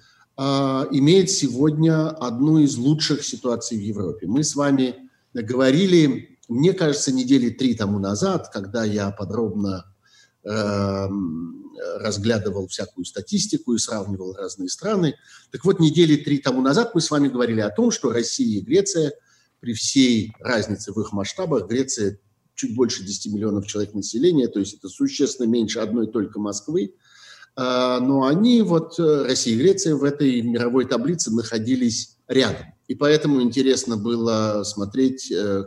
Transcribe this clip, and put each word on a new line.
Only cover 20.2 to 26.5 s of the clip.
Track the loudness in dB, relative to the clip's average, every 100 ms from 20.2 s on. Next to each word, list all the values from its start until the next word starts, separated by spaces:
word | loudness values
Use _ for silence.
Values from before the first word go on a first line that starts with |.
| -2 -8
разнице | -4 -2 -2 -6 -6
в | -6
их | -4
масштабах, | -4 -6 -6 -2 -2 0
Греция | -2 -2 -2 -4 -4 _ _ _ -8
чуть | -6 0
больше | 0 -2
десяти | -8 -10 -8
миллионов | -4 -2 -2 -4
человек | -6 -6 -6
населения, | -6 0 2 2 0
то | -2
есть | -4 -8
это | -16
существенно | -4 -4 0 -2 0 0
меньше | 0 0 -4
одной | -4 -2 -2
только | -2 -4 -4
Москвы. | -6